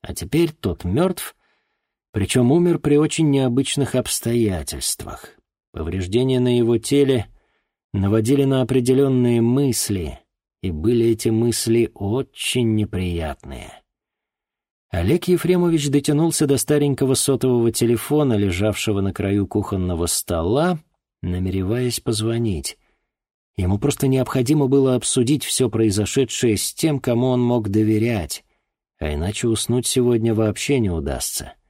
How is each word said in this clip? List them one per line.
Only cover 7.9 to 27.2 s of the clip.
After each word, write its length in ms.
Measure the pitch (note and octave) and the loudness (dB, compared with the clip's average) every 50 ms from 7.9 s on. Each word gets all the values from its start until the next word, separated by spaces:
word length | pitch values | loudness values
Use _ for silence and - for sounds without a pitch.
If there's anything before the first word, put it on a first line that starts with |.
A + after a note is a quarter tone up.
наводили 520 | - G2+ F#2+ G2 G#2+ A2+ G#2+ A2+ C#3+ C#3 C#3 | -4 -2 0 2 2 2 2 2 2 2 2
на 180 | C3+ C3+ C3 | 2 2 0
определённые 800 | B2+ A2+ B2+ C3 B2 B2 C3 C3 C#3 C#3 C3 B2+ B2 A#2+ A#2+ A#2 | 0 2 0 0 2 2 2 2 2 2 2 2 2 2 4 4
мысли, 800 | A2+ A#2 B2 C3+ C#3+ C3+ A2+ - - - G2+ F#2+ E2 C#2+ B1+ - _ _ _ _ _ _ _ _ | 2 2 2 2 2 0 0 -2 -2 -4 -4 -4 -4 -8 -12 -16 _ _ _ _ _ _ _ _
и 80 | - F#2+ | -8 -6
были 380 | E2 D2+ D#2 A2 B2 A#2 A2+ | -6 -2 0 0 2 2 2
эти 220 | A#2 A2+ G#2+ - A#2 | 2 2 0 0 0
мысли 600 | A2+ A2 A#2 A#2+ A2 - - A#2 A2+ A#2 A#2 - _ | 0 2 2 0 0 -2 0 0 2 2 2 0 _
очень 800 | - G2+ G2 G#2+ C3 C3 _ _ - - - - B2+ A#2+ A2+ A2 | -6 -4 -2 -2 -2 -4 _ _ -8 -8 -4 -2 0 0 2 2
неприятные. 1040 | G#2+ G#2 - - F#2 F#2 F2 F2 E2+ D#2+ D2+ C#2 _ - C2 C2 A#1+ - - - - _ _ _ _ _ _ _ _ _ _ _ _ _ _ _ _ _ _ _ _ _ _ | 0 0 -2 -4 -4 -4 -2 -4 -4 -4 -6 -8 _ -14 -16 -16 -14 -16 -18 -20 -20 _ _ _ _ _ _ _ _ _ _ _ _ _ _ _ _ _ _ _ _ _ _
Олег 380 | - F2+ E2+ G2 D3+ F3+ - F3+ | -4 -2 0 2 0 0 2 0
Ефремович 600 | F3+ E3 - E3 F#3 F3+ F3 F3 E3 D#3+ C#3+ D3 | 0 0 2 2 2 2 2 2 2 0 0 0
дотянулся 560 | C3+ C#3+ C#3 - D3+ C#3+ E3 E3 D#3 - D#3 | 0 0 2 2 2 2 2 0 2 0 2
до 100 | C3+ C#3 | 2 2
старенького 560 | C3 - - D3+ D3 D3 C#3+ C3+ - C3+ C3 C3 | 0 2 2 2 2 2 2 0 0 2 0 2
сотового 580 | - - - C#3 A#2 C3 C3 B2 A#2+ A#2 A#2 | 0 2 0 0 2 2 2 2 4 2 2
телефона, 640 | A2 - B2 A#2 A#2 A2+ - - D3 D3+ D3+ C3+ A2+ | 2 2 2 2 2 0 0 0 0 2 2 2 2
лежавшего 680 | G#2 G2+ G2 F2 F2+ G#2 G#2+ G2+ - - A2 G#2 G2 | 2 2 0 0 0 0 0 0 -2 -2 -2 0 0
на 140 | G2 G2 F2+ | 0 -2 -2
краю 340 | - G2 G2 G2 G2+ G2 | -2 -2 0 0 0 0
кухонного 580 | - - G#2+ G2+ - G2+ F#2+ F#2 F2+ F2 E2 E2+ | 0 -2 -4 -2 -2 -4 -2 -2 -2 -2 -2 -2
стола, 760 | F2 - - - - F2+ E2 D#2+ F2 A2 C#3+ D#3+ F3+ F3+ D#3+ _ _ _ _ _ _ _ _ | -2 -2 -4 -2 -2 -2 -2 0 0 0 2 2 0 -2 -4 _ _ _ _ _ _ _ _
намереваясь 800 | - F2+ F2+ F#2 F#2 F#2 F2+ G2 F#2 F#2 A2 B2 B2 B2 A#2+ - | -6 -6 -4 -2 -4 -2 -2 -2 -2 -2 -2 -2 -2 -2 -4 -4
позвонить. 760 | _ - A2+ G#2 A2 A2+ A#2 A#2 A#2 A2 F#2+ D2+ C2+ - - _ _ _ _ _ _ _ _ _ _ _ _ _ _ _ _ | _ -4 -4 -2 -2 -2 -2 -2 -2 -2 -2 -4 -6 -10 -14 _ _ _ _ _ _ _ _ _ _ _ _ _ _ _ _
Ему 240 | - F#2+ F2+ G2 G2+ | -4 -2 0 0 0
просто 280 | - C#3+ - - - | 0 -2 -2 0 0
необходимо 600 | C3+ C3 C3 B2+ - - C3+ B2 A#2 D#3 D#3 C#3+ | 0 2 0 0 -2 -2 -2 0 2 2 2 2
было 280 | B2+ C#3 C#3 C3+ C3 B2+ | 4 4 4 4 4 2
обсудить 500 | B2+ - - - C3 A#2+ A#2 D3+ C#3 - | 0 -2 -2 0 0 2 2 0 -2 -2
всё 240 | - - - C3+ A#2 | -4 -2 0 0 0
произошедшее 880 | A2 A2+ A2 A2 F#2+ G2+ G2+ F2+ - C3+ C3 - - - - A#2 G#2 | 2 2 2 2 2 0 -2 0 0 0 0 0 -2 -2 0 0 0
с 160 | F#2+ - - - | 0 -2 -6 -4
тем, 260 | - - D#3+ D3 C3 | -2 -2 0 0 0
кому 280 | - - A#2+ A#2 | -2 -2 0 2